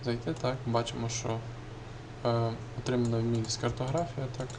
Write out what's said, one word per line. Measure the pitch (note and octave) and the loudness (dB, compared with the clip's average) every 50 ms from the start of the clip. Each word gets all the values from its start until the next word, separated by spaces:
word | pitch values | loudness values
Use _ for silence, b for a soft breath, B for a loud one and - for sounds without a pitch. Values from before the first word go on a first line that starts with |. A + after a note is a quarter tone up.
| - | 0
зайти, | A#2+ A#2 A#2+ - E3 | 0 -2 0 0 -2
так, | D#3+ - - B2+ C3+ C3 - | -2 0 0 0 0 0 0
бачимо, | A#2+ A2+ A#2 A#2 - B2 A#2+ A#2 A#2 | 4 4 4 4 2 -2 -2 -2 -2
що, | - - - A2+ A2+ A#2 - - - - - - - - - - - - - - - - - | -2 -2 -2 -2 -2 -2 -4 -6 -8 -10 -10 -10 -10 -10 -10 -10 -10 -12 -10 -12 -12 0 2
е, | A#2+ A#2 A#2 A#2 A2+ A2+ A#2 - - - - | 4 4 6 4 2 0 -2 -6 -6 -8 -4
отримана | - - B2 B2 A#2+ A#2 A#2 A2+ | 0 2 2 4 4 4 4 4
вмілість | A2+ A#2 A#2 A2+ G#2+ - - - | 4 4 2 2 2 0 -2 0
картографія, | - B2 A#2+ - C3+ C3 C#3 E3 F3 - - C#3 C3+ B2+ - | 0 -2 0 0 -2 0 2 0 0 0 -2 -4 -4 -4 -2
так. | - C3 B2 - | -4 -4 -4 -6